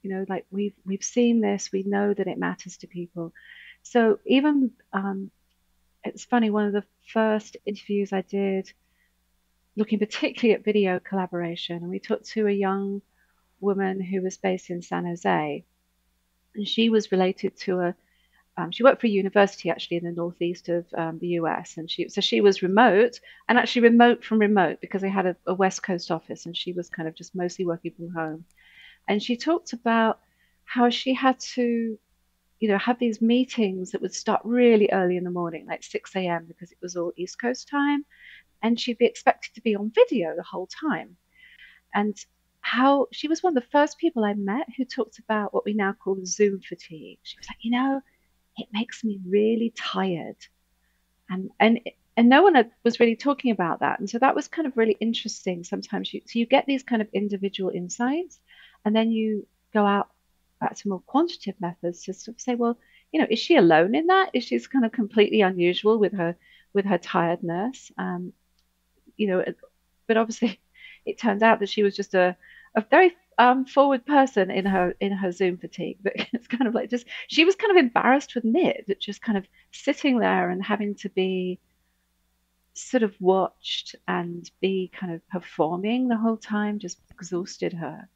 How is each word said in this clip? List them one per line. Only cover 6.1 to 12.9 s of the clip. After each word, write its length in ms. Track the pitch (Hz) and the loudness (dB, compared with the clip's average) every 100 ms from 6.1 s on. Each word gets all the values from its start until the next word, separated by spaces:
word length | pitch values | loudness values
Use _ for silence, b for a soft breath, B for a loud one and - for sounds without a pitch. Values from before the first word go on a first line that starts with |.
| - | -12
funny, 260 | - 240 220 | -2 0 2
one 160 | 208 208 | 0 0
of 60 | |
the 120 | 202 202 _ _ | -2 -6 _ _
first 440 | 226 220 214 214 - - | -2 0 0 -4 -14 -12
interviews 460 | 208 - 202 196 | -12 -4 -4 -2
I 100 | 190 | -4
did, 500 | 185 196 196 190 185 _ _ _ _ _ _ _ _ _ _ - | -4 -4 -2 -4 -6 _ _ _ _ _ _ _ _ _ _ -6
looking 220 | 208 214 | -2 0
particularly 560 | 208 - 302 - 240 | -2 -2 -6 0 2
at 100 | - | 2
video 360 | - 208 190 180 | 0 0 0 -2
collaboration, 760 | - 196 185 175 170 170 - 170 | -4 -6 -4 -6 -6 -8 -10 -10
and 120 | 170 | -8
we 100 | 190 | -10
talked 280 | - 226 - | -4 -6 -4
to 160 | 226 208 | -2 0
a 60 | |
young 500 | 202 196 196 196 | 0 0 -2 -4